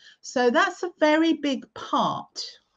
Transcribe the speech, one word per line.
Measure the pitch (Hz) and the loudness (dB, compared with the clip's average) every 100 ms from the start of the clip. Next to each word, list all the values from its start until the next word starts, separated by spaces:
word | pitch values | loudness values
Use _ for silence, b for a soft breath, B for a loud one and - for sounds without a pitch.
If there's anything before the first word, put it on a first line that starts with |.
| b b | b b
So | - 254 247 | -6 0 2
that's | 294 381 359 | 4 2 -2
a | 359 - | -8 0
very | 302 311 330 | 2 4 2
big | 311 285 233 - | 2 -2 -4 -6
part | - - 277 180 - - - - - _ | -16 -4 -2 -2 -4 -10 -14 -14 -16 _